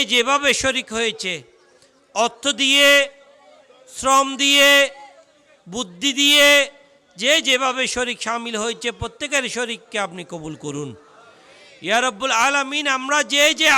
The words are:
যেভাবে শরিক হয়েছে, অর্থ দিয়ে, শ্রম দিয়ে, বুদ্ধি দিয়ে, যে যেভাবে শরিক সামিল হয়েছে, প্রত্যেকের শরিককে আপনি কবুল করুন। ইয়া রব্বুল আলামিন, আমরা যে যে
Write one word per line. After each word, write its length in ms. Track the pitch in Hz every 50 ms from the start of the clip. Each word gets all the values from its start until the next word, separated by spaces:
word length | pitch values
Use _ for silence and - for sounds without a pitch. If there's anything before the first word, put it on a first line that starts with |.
| 269
যেভাবে 460 | 202 247 240 233 262 277 285 285 277 233
শরিক 340 | - - 269 240 262 - -
হয়েছে, 400 | 220 226 233 220 214 220 - 185 175 147 120 _ _ _ _ _ _ _ _ _ _ _ _ _ -
অর্থ 300 | 202 214 226 226 - - 285 254
দিয়ে, 320 | 208 277 269 277 285 285 285 285 285 277 277 - _ - _ _ _ _ - - - _ _ - _ _ -
শ্রম 380 | - - 240 262 269 269 269 269 269
দিয়ে, 340 | 233 277 277 285 285 277 285 285 277 277 262 - - - - - - _ _ _ _ _ _ _ _ _
বুদ্ধি 440 | 175 185 240 247 180 175 175 226 277
দিয়ে, 360 | 247 277 285 285 294 294 285 285 285 285 269 - - - _ _ _ _ _ _ _
যে 160 | 170 214 262 311 320
যেভাবে 420 | 233 269 254 254 269 262 247 262 254
শরিক 320 | - - 247 247 240 226 -
সামিল 340 | - 220 233 233 233 233 226
হয়েছে, 320 | 208 214 233 226 - 240 240
প্রত্যেকের 520 | - - 240 226 - - 294 277 294 277 254 214
শরিককে 500 | - 233 247 226 233 220 - - - 208
আপনি 240 | 196 180 175 185 170
কবুল 300 | - 175 165 151 160 151
করুন। 340 | - 143 147 139 147 147 127 107 - _ _ - - - - - _ _ - - - - - - -
ইয়া 160 | 151 180 214 240
রব্বুল 340 | 247 254 208 196 262 262 233 226 240
আলামিন, 420 | 277 285 277 269 269 285 302 294 285
আমরা 300 | 269 254 262 269 294 302
যে 220 | 285 208 277 285 294 311 302
যে 140 | - 311 302 285